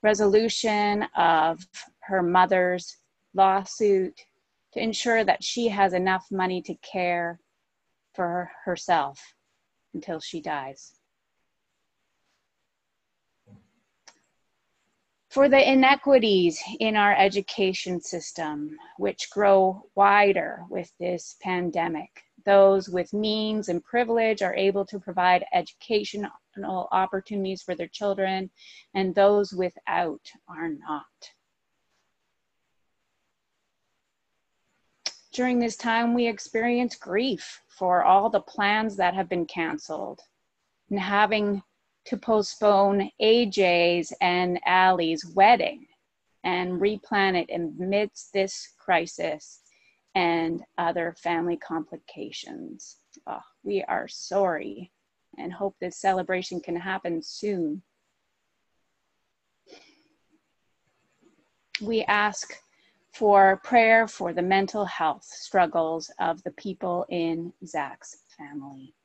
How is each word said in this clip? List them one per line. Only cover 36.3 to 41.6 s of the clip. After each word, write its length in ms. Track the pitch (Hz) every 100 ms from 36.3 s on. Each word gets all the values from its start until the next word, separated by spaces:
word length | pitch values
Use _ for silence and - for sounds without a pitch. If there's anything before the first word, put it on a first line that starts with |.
| 208 - 220 240 240 247 -
grief 640 | - 196 262 202 - - _
for 360 | _ 185 180
all 280 | - 190 220
the 100 | 220
plans 540 | - - 202 214 220 196
that 180 | 180
have 160 | 185 180
been 160 | 180 165
canceled 760 | - 160 151 - 156 - - _ _ _ _ _ _ _
and 100 | 202
having 600 | 190 202 208 214 208 202